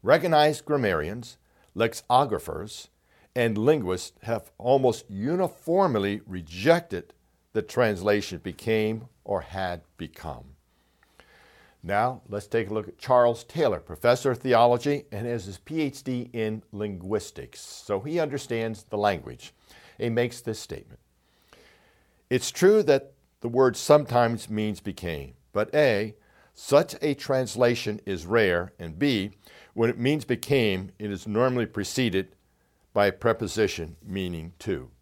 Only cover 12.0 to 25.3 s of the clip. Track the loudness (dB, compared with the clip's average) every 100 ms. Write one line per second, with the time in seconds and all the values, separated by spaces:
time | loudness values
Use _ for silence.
12 | 0 -2 -8 -8 -2 -2 -2 -4 -6 -12
13 | 2 6 6 2 -8 -2 0 0 -8 -2
14 | 2 2 2 -2 2 6 6 4 0 -4
15 | -6 -10 -6 -6 -8 -16 -8 -4 -4 -4
16 | -6 -6 -6 -4 -4 -4 _ -8 -6 -6
17 | -4 -4 -4 -16 -16 -18 -18 -18 -4 -4
18 | -2 -2 -2 -4 -4 -4 -4 -6 -8 0
19 | 0 0 -6 -16 -20 _ _ -20 -20 _
20 | -2 0 0 -4 -8 -8 -10 -14 -14 -20
21 | _ _ _ _ _ -20 _ _ _ _
22 | _ _ _ -2 -2 2 6 6 6 2
23 | 2 _ _ _ -4 4 4 4 6 6
24 | 6 2 2 0 -4 -4 -2 -4 -8 -8
25 | -6 -6 -8